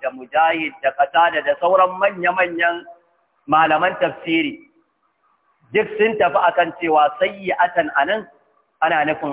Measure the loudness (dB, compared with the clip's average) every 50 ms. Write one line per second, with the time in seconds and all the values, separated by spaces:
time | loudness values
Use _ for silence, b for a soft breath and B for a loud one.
0 | -10 -10 -10 -10 -10 -4 0 0 0 0 0 -2 -6 -8 -6 -4 -4 -2 0 0
1 | 0 0 2 2 2 2 2 -2 -2 -2 -2 0 0 2 4 4 4 2 0 0
2 | -2 -2 -2 0 -2 -2 0 0 -2 -2 -2 -2 0 -2 -2 -4 -8 -16 -20 _
3 | _ _ _ _ _ _ _ _ _ 0 2 4 4 4 2 2 0 0 -2 0
4 | -4 -4 -4 -6 -6 -2 -2 -2 -2 -2 -6 -12 -18 _ _ _ _ _ _ _
5 | _ _ _ _ _ _ _ _ _ _ _ _ _ _ 0 0 0 0 0 0
6 | 0 0 2 2 0 2 2 2 2 2 2 2 0 -2 -2 -6 -2 2 4 4
7 | 4 2 2 -2 -4 -4 -4 -6 -6 -4 -2 0 0 0 0 -2 -2 0 0 0
8 | 0 0 -2 -6 -6 -10 _ _ _ _ _ _ _ _ _ -2 -2 0 0 0
9 | 0 0 -2 -4 -6 -8